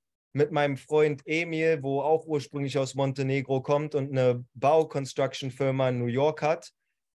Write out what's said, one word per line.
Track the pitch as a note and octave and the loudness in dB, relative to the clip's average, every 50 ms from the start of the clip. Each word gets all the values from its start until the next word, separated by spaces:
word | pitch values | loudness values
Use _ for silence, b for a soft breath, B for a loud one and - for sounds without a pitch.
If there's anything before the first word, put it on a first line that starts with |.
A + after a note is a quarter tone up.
| _ _ _ _ _ _ - | _ _ _ _ _ _ -2
mit | C3 D3 D3 | 0 0 2
meinem | D#3 D3 D3 C#3+ C#3 | 2 2 0 0 0
Freund | C3 - - D3+ D3+ D3+ D3+ D3 C#3 - | -4 -4 0 2 4 4 4 2 -2 -6
Emil, | - D#3 D#3+ E3+ E3+ D#3+ D#3+ D#3+ D#3+ D#3+ D3+ C3 | -4 -2 -2 -2 -2 -2 0 2 2 2 0 0
wo | C#3 C3+ C#3 | -2 -2 0
auch | C3 D3 D#3+ D#3+ D#3+ | 0 2 2 0 0
ursprünglich | D#3+ D#3 C#3+ B2+ - - C#3+ C#3 C#3 C3+ C#3+ | -2 -4 -4 -4 -6 -6 -6 -6 -2 -2 -2
aus | C3+ B2+ - | -2 -2 -2
Montenegro | C3 C#3 C#3 C3 C#3 C3+ C3+ C3+ C#3 C3+ C3 C3+ C3 C3 | -2 -2 -2 0 -2 -2 -2 0 -2 -2 -2 -2 -2 0
kommt | - C#3+ D3 D3+ D3+ - | 0 0 0 0 -2 -4
und | D3 C3+ C#3 | -4 -4 -2
eine | C#3 C3 B2+ B2+ A#2+ B2 B2 - - | 0 2 2 2 2 0 -4 -12 -8
Bau-Construction-Firma | A#2+ C3+ C3+ D#3 D#3+ D#3+ D#3 - C#3+ C#3 C3 - - C#3 C3 - - C#3+ C3 B2+ - C#3 C3+ C3 C3+ C3 B2+ | -2 2 4 4 4 4 2 -2 -6 -6 -6 -4 -2 -2 -2 -4 -6 -8 -8 -4 -2 -2 0 0 0 0 0
in | B2+ B2 | 0 0
New | A#2+ | -2
York | A#2+ A#2 C3 C#3 D#3 D#3 D3+ D3+ | -2 0 0 0 0 0 0 0
hat, | D3 E3 E3+ - - _ _ _ _ _ _ _ _ _ | -2 -2 -2 -4 -12 _ _ _ _ _ _ _ _ _